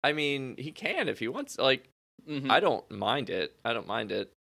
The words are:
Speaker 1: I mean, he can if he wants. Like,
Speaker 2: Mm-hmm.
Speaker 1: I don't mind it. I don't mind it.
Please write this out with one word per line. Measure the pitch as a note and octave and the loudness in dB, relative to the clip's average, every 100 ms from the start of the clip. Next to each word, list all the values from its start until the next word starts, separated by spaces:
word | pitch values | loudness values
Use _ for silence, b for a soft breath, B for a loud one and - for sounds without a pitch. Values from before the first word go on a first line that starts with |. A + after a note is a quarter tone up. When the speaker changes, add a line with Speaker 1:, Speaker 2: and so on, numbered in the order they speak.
Speaker 1:
I | C#3+ | 2
mean, | D3+ D3 C#3 C3 - | 2 0 0 -4 -8
he | D3 | -10
can | - G#3+ F#4 F#3+ | -4 -4 0 -2
if | - | -2
he | - | -4
wants. | A3+ C#4+ - | -4 -8 2
Like, | C3 C3+ - _ _ _ - | 4 2 -2 _ _ _ -8
Speaker 2:
Mm-hmm. | D3 C#3 | -6 4
Speaker 1:
I | B2+ | 6
don't | F#3+ A#2 - | 6 0 -4
mind | G#2 G2 C3+ A2+ | -4 0 0 0
it. | F#2+ D2+ _ | -2 -4 _
I | A#2 | -2
don't | A2+ - | -2 -2
mind | A2 A2 | -4 -2
it. | G2 G2 _ | -4 -4 _